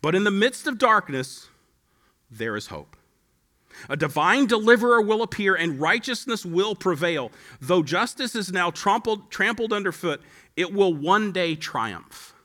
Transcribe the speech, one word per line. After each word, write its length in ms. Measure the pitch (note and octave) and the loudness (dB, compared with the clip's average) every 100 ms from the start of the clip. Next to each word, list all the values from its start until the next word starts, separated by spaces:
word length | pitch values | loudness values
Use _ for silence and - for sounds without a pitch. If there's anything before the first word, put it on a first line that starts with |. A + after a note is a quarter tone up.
But 120 | D3+ | 2
in 100 | F#3 | 2
the 60 | G#3 | 2
midst 360 | G3 A3+ C4 D#4 | 2 2 0 -6
of 100 | A#3 | 0
darkness, 720 | B3+ A3 - C3+ C3 - - _ _ _ _ _ _ _ _ | 4 4 2 -6 -6 -10 -20 _ _ _ _ _ _ _ _
there 260 | A2 A2+ G#2+ | -8 -6 -4
is 100 | - | -6
hope. 300 | E2 D2 - _ _ _ _ _ _ _ - - | -14 -16 -20 _ _ _ _ _ _ _ -20 -8
A 80 | C#3 | -2
divine 500 | D3+ D#3 D#3+ A#3 C4 | -2 2 4 4 4
deliverer 540 | A3 G#3+ A#3 A#3+ A#3 | 2 6 6 6 4
will 220 | G#3+ A3 | 4 0
appear 320 | A3+ - G3 | 0 -2 0
and 260 | F#3 E3 C#3 | 2 0 0
righteousness 680 | D#3 A3+ A3+ A#3+ - A3+ F3+ | 0 0 -2 -8 -4 -6 -2
will 280 | E3+ G3+ | -2 -2
prevail. 580 | G#3 F#3+ D#3+ E3+ D#3+ A#2+ - - - | -2 -2 0 0 -2 -6 -12 -20 -18
Though 220 | C3 F3+ | 0 0
justice 540 | D3+ E3+ A#3 - B3+ A#3 | 2 0 -2 -4 -6 -4
is 160 | F#3 | -4
now 180 | F3+ F3 | -2 -2
trampled, 600 | E3 - G#3+ A3+ G#3+ - | -2 0 0 0 -4 -6
trampled 420 | - G3 A#3 A3 | -2 -2 0 -2
underfoot, 480 | G#3 F#3+ D#3+ F3 C#3+ - - _ | -2 -2 -4 -6 -6 -8 -20 _
it 180 | - F3 | -6 -4
will 220 | G3+ G3 | 2 2
one 380 | D#3 D3+ G3+ G#3+ | 2 2 2 2
day 240 | F#3 F3 D#3 | -2 -2 -4
triumph. 760 | - C3+ A2+ F2+ - - - _ | -6 -4 -4 -6 -14 -20 -20 _